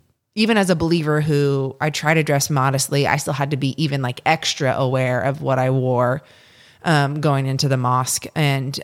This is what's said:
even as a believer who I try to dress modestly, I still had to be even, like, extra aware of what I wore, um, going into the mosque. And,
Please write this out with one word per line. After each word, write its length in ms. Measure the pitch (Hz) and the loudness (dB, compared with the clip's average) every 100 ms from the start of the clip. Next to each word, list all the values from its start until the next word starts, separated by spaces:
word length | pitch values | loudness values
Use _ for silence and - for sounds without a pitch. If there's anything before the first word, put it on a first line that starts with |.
| _ _ _ 214 | _ _ _ -2
even 200 | 220 220 | 2 2
as 140 | 190 | 2
a 60 | 170 | 2
believer 440 | 165 170 151 151 | 2 0 2 0
who 560 | 151 143 143 139 135 - | 2 2 2 0 -2 -4
I 100 | 156 | -4
try 240 | 147 151 | -2 0
to 80 | 160 | 2
dress 260 | 151 143 - | 2 0 2
modestly, 580 | 143 135 139 - 139 127 | 2 2 0 0 0 2
I 100 | 143 | 0
still 180 | - | -2
had 160 | 139 143 | -4 -2
to 60 | 139 | -2
be 160 | 139 131 | -2 -2
even, 180 | 156 139 | -2 -2
like, 200 | 127 - | -4 -2
extra 480 | - 165 - - 135 | 0 0 -2 -2 0
aware 480 | - 131 131 127 123 | 0 0 0 0 0
of 220 | 135 156 | -2 -2
what 160 | 135 131 | -2 0
I 100 | 131 | 2
wore, 520 | 131 127 123 123 127 - - - - - _ | 0 2 2 2 -2 -6 -20 -20 -20 -20 _
um, 360 | 170 151 139 147 | 0 2 2 0
going 260 | 156 139 135 | 0 0 0
into 220 | 135 139 | 0 0
the 80 | 131 | 0
mosque. 480 | 123 127 127 - - 160 | 0 0 -2 -4 -6 -2
And, 420 | 147 135 131 135 | 0 0 -4 -8